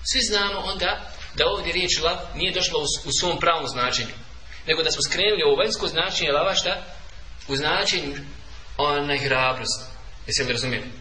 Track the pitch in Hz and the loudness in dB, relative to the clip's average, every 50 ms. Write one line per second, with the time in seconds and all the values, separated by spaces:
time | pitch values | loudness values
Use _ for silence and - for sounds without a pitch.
0 | - - - 262 240 214 214 202 202 202 196 190 190 190 196 190 180 185 208 - | -2 0 0 0 2 2 2 2 2 2 0 -2 -2 -4 -2 0 0 0 0 -2
1 | - - - - - - - 120 147 175 202 190 160 170 170 185 180 175 - - | -6 -12 -10 -12 -12 -10 0 2 4 4 4 2 -2 0 0 0 2 2 2 2
2 | 160 165 180 - - - - 139 175 185 175 185 175 160 165 156 147 135 - - | 2 0 0 0 -6 -8 -4 -2 -2 0 2 0 0 2 0 0 0 0 -2 -2
3 | - 139 135 - 180 180 165 - 160 170 165 160 143 123 120 127 123 127 123 123 | -2 -2 0 0 2 0 0 4 4 4 4 4 0 -4 0 0 0 2 2 0
4 | 113 113 - - - - - - - - - - - 160 160 165 160 160 - 143 | -2 -4 -6 -10 -12 -12 -12 -12 -12 -12 -12 -8 0 0 2 2 2 0 2 0
5 | 143 - - 170 190 208 214 185 156 143 143 160 190 220 - - 196 165 147 160 | 0 0 2 2 4 4 4 6 6 6 6 6 4 2 2 -2 -2 -2 0 0
6 | 175 190 190 - 175 147 139 147 170 196 185 - - 175 196 - - - - - | 0 0 0 0 2 2 4 4 4 4 2 2 0 0 -2 -2 -6 -12 -14 -14
7 | - - - - - - - - - - 139 135 147 156 170 190 202 196 196 175 | -14 -12 -12 -12 -12 -12 -12 -12 -6 -4 -2 0 2 2 2 2 2 2 0 0
8 | 156 139 143 143 143 - - - - - - - - - - - 147 147 143 143 | -2 -4 -6 -6 -10 -10 -12 -12 -12 -14 -14 -14 -12 -8 -2 0 2 2 2 2
9 | 143 143 143 135 127 139 131 131 131 131 127 120 113 - - - - - - - | 2 2 2 2 2 2 4 4 4 4 2 0 -2 -4 -4 -4 -6 -12 -12 -12
10 | - - - - - - - - 135 123 120 113 - 127 123 107 - - - - | -12 -14 -14 -12 -6 -2 0 0 2 2 0 0 0 -2 -2 -4 -4 -8 -12 -12